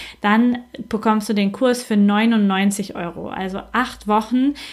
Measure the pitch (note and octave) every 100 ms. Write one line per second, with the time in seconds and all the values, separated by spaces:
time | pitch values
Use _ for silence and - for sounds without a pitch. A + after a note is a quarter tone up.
0 | - - G3+ A3 B3 A#3+ - - - G#3+
1 | A3 G#3+ G#3+ G#3 G3 G3 B3+ B3 - G#3
2 | G3+ G#3 A3+ A3+ G3+ F#3+ G3+ G3+ G3 -
3 | F3 - G#3+ - F#3+ F#3+ - A#3 B3 -
4 | G#3 G#3+ A3 B3+ C4+ C#4+ -